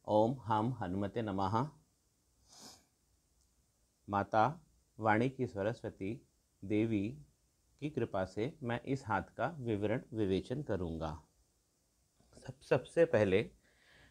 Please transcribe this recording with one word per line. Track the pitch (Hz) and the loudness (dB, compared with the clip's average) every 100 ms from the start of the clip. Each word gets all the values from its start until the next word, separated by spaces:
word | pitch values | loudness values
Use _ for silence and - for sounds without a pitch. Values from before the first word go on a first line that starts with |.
| - | 2
ओम | 107 113 135 | 4 4 2
हम | 107 110 113 113 | 0 0 0 -2
हनुमते | 90 98 101 120 | -4 -2 -2 -2
नमः। | 107 95 95 113 151 - _ _ _ _ _ _ _ - - - _ _ _ _ _ _ _ _ _ _ _ _ - | -2 0 0 0 0 -6 _ _ _ _ _ _ _ -20 -20 -20 _ _ _ _ _ _ _ _ _ _ _ _ -4
माता | 101 98 110 120 165 - _ _ - | -2 2 2 2 0 -14 _ _ -2
वाणी | 110 107 127 | 2 4 2
की | 131 - | -2 -6
सरस्वती | 101 101 120 104 - 98 117 _ _ _ _ | -2 -2 -4 -8 -8 -8 -8 _ _ _ _
देवी | 98 107 113 104 101 147 - _ _ _ _ - | -2 0 2 0 -2 -8 -18 _ _ _ _ -12
की | 147 | -8
कृपा | 135 113 98 95 | -4 -4 -2 -4
से | 104 123 - | -4 -6 -6
मैं | 117 120 | -6 -4
इस | - 135 - | -4 -6 -2
हाथ | 98 - - | -2 -2 -4
का | 123 160 | -4 -4
विवरण | 117 101 104 120 - | -4 -2 0 -2 -4
विवेचन | 110 98 92 - 131 | -2 0 0 -2 -6
करूँगा। | 147 95 87 82 78 78 - _ _ _ _ _ _ _ _ _ _ - | -4 -4 -4 -4 -6 -8 -14 _ _ _ _ _ _ _ _ _ _ -18
सब-, | - - | -16 -8
सबसे | - 147 - 170 165 | 0 0 2 2 6
पहले | 107 101 95 - - _ _ _ - - | 6 6 4 2 -8 _ _ _ -20 -14